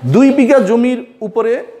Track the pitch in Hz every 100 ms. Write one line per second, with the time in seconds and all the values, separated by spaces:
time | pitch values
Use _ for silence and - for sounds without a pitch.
0 | 123 160 269 277 240 269 190 233 247 247
1 | 247 _ 214 233 226 240 466 -